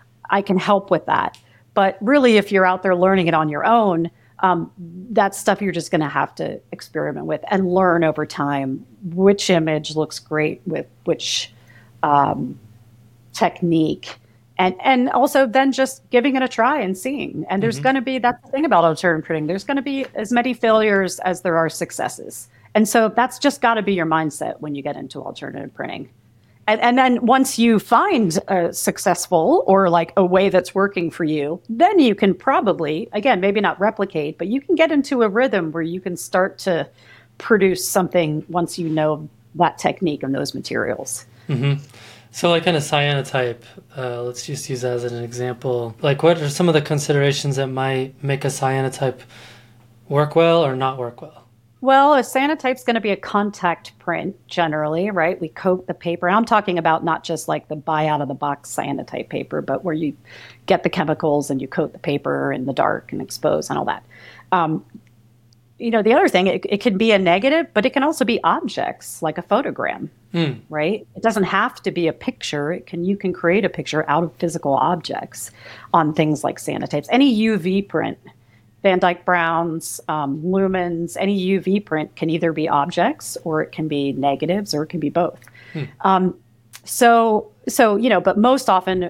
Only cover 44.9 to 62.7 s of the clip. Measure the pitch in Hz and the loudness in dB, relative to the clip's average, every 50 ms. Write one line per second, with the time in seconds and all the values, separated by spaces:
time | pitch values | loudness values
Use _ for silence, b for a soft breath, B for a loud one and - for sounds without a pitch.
44.9 | 123 120 123 120 120 120 120 117 120 120 123 123 120 120 - 131 123 120 117 117 | -4 -2 -4 -6 -6 -6 -8 -8 -8 -6 -6 -6 -6 -6 -4 -4 -2 -2 -4 -6
45.9 | 113 - - 143 139 143 156 165 175 165 147 143 147 - 180 175 156 151 147 - | -8 -2 0 0 0 4 4 4 4 4 0 -4 0 2 2 4 4 2 2 0
46.9 | 156 147 147 - 147 143 139 143 139 - - 139 127 135 135 131 131 131 135 135 | -2 -2 0 0 2 2 2 2 0 0 -2 -4 -2 -2 -2 -4 -4 -4 -2 -2
47.9 | 135 131 131 135 - - 139 139 139 139 147 135 - - 139 131 135 135 135 131 | -2 -2 -4 -6 -8 -8 -4 -4 -4 -2 -2 -4 -4 -2 -2 0 0 0 -2 -2
48.9 | - - 139 127 - - - B B B B B B B B B B B B _ | -2 -2 -2 -2 -4 -4 -12 B B B B B B B B B B B B _
49.9 | _ _ _ - 143 143 151 147 - 165 165 170 170 170 156 135 127 131 131 131 | _ _ _ -2 0 0 0 2 4 4 4 6 4 4 2 2 0 0 -2 -2
50.9 | 135 131 123 117 117 - 156 151 - - _ _ _ _ _ _ _ - 247 262 | -4 -4 -8 -10 -10 -14 -20 -20 -20 -20 _ _ _ _ _ _ _ -4 2 4
51.9 | 269 269 277 294 302 262 240 - - 262 277 294 320 302 - 254 262 - - 247 | 6 6 6 6 6 4 2 0 0 0 0 0 -2 -2 -2 -4 -4 -2 -2 -2
52.9 | 233 226 208 208 190 - - - - 202 208 202 202 - 185 175 165 - - - | -2 0 0 -2 -2 -4 -4 -2 -2 0 0 -2 -4 -2 -2 -2 -2 -2 -6 -20
53.9 | - _ - 175 165 160 - 185 - - _ - - 180 170 156 151 151 151 151 | -20 _ -6 -6 -4 -4 -4 -6 -10 -12 _ -8 -2 0 0 0 0 -2 -2 -2
54.9 | 156 170 190 214 196 175 160 175 196 - 170 151 - - - 190 185 185 185 - | -2 -2 -2 -2 0 0 0 0 0 -4 -6 -10 -8 -4 0 0 0 0 -2 -8
55.9 | 165 - - 170 170 170 185 175 190 226 233 - 226 208 - 190 175 170 160 165 | -10 -8 -6 -6 -4 -2 0 2 2 2 2 2 0 0 0 0 -2 0 2 2
56.9 | 160 - - 170 156 - - - 165 151 - - 151 151 - - 156 151 - 165 | 2 2 0 -2 -2 -2 -4 -6 -6 -6 -4 -4 -4 -4 -6 -8 -12 -8 -4 -4
57.9 | 156 151 156 156 151 143 143 131 135 131 147 143 143 - - - - 151 - - | -2 0 0 0 0 -2 -4 -6 -6 -6 -4 -6 -6 -6 -8 -12 -8 -8 -6 -6
58.9 | 139 - - - - 123 - - 147 147 131 - 151 151 139 135 135 - - 175 | -6 -8 -8 -8 -10 -10 -10 -8 -8 -10 -8 -6 -8 -8 -6 -4 -6 -4 -4 -4
59.9 | 156 156 165 143 - - B B B B B B B B B - 190 180 - 165 | -4 -4 -4 -6 -8 -10 B B B B B B B B B 0 0 0 0 -2
60.9 | - 175 151 156 151 - - 156 143 147 139 - 139 131 139 - - - 151 147 | -2 -2 0 0 0 0 0 0 0 0 0 -2 -4 -4 -4 -6 -4 -4 -4 -4
61.9 | - - - - 143 139 - 143 143 139 139 139 135 131 131 139 | -6 -8 -6 -4 -4 -2 -2 -2 -4 -2 -2 -4 -4 -4 -6 -4